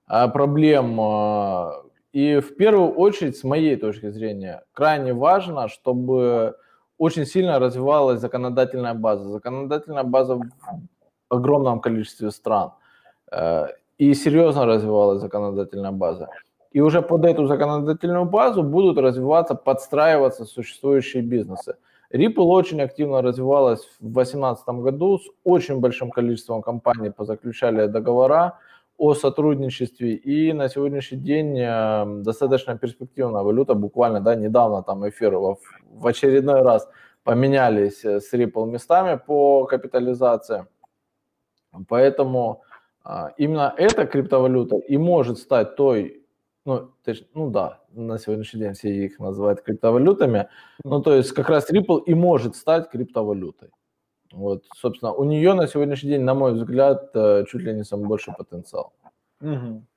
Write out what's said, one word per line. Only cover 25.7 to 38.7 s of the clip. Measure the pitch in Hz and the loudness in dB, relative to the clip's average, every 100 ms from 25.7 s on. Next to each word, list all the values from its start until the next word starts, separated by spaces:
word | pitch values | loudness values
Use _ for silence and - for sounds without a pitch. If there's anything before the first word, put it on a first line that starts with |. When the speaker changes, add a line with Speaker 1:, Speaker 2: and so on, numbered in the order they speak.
| 135 | -2
Speaker 1:
большим | 123 117 123 | -2 -2 -6
количеством | 123 120 113 - 113 | -4 -2 -4 -6 -8
компаний | 117 117 120 117 104 | -6 -4 -2 -2 -4
позаключали | 104 107 107 120 - 120 110 107 | -6 -8 -8 -10 -4 0 2 0
договора | 110 117 123 131 156 180 - _ _ _ - | 0 0 2 4 4 2 -4 _ _ _ 0
о | 151 147 | 0 2
сотрудничестве. | 139 135 151 139 131 127 120 - 120 | 0 0 0 0 -2 -6 -8 -6 -6
И | 110 139 151 160 | -4 -4 0 0
на | 156 135 | 0 -4
сегодняшний | 143 143 139 131 131 | -2 -4 -4 -8 -8
день, | 139 151 151 135 | -2 -2 0 -2
э, | 117 113 110 107 104 104 | -2 0 0 0 -2 -4
достаточно | 104 113 135 131 127 117 | -6 -2 0 0 -2 -8
перспективная | 120 - 131 - 123 104 | -8 -10 -12 -6 -4 0
валюта. | 101 117 135 | 2 2 2
Буквально, | 107 104 - 120 104 | 0 0 0 0 2
да, | 107 117 | 2 0
недавно | 107 120 113 101 | 2 2 2 0
там | - 98 101 | -4 -6 -8
эфир | - 110 95 | -2 0 2
во-, | 98 98 - - _ | 0 -4 -10 -20 _
в | 110 120 | -4 -4
очередной | 117 139 135 139 135 | 2 4 4 4 4
раз | 127 113 - - - _ | 6 4 0 -14 -20 _
поменялись, | - 120 135 139 123 104 101 - 107 | -2 2 2 4 4 2 0 -2 -4
э, | 101 | -4
с | - | -2
Ripple | 120 113 110 | -2 -2 -2
местами | 113 | -6